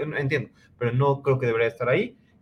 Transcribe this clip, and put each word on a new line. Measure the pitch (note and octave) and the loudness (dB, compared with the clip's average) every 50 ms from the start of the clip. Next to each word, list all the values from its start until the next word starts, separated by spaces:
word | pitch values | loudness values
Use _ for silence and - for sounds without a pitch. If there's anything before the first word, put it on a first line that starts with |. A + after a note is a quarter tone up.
| D3 | -6
No | D#3 - | -6 -4
entiendo, | C3 C#3+ C3+ D3+ C3+ G#2 - _ _ _ _ _ - | -4 -2 -2 -2 -2 -4 -6 _ _ _ _ _ -4
pero | A#2+ A#2 | -4 0
no | A#2+ B2+ C#3 C#3+ C#3 C#3 | 0 2 2 2 2 0
creo | - C#3 C3 | 2 0 0
que | B2+ B2+ | 2 2
debería | A#2+ A2+ A2+ A#2 | 0 2 2 0
estar | A#2 - - B2 A#2+ | 0 0 -2 0 0
ahí. | C3 E3+ A3+ A#3+ - _ _ _ _ _ | 2 0 0 -2 -6 _ _ _ _ _